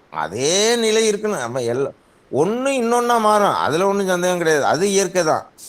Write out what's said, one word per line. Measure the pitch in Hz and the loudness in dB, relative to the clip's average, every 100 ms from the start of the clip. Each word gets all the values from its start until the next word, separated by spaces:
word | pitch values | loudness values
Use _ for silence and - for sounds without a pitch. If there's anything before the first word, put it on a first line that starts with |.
| _ | _
அதே | 78 78 104 139 190 220 240 | -8 -8 -2 0 2 2 0
நிலை | 220 220 220 | 0 2 0
இருக்குன்னு | 208 214 180 | -2 -4 -4
நம்ம | 117 131 | -4 -4
எல்லா, | 117 123 139 - _ _ - | -4 -2 -4 -8 _ _ -8
ஒண்ணு | 123 170 240 269 | 0 0 0 -2
இன்னொன்னா | 269 226 240 240 233 | 0 0 0 2 2
மாறும். | 214 214 196 | 4 4 4
அதுல | 101 90 160 196 | 2 0 0 0
ஒண்ணும் | 202 185 | 0 0
சந்தேகம் | 180 180 175 | 0 0 0
கிடையாது. | 160 151 | 2 2
அது | 107 131 202 | 2 0 2
இயற்கை | 196 185 180 | 0 0 0
தான். | 160 120 - _ | 0 -2 -4 _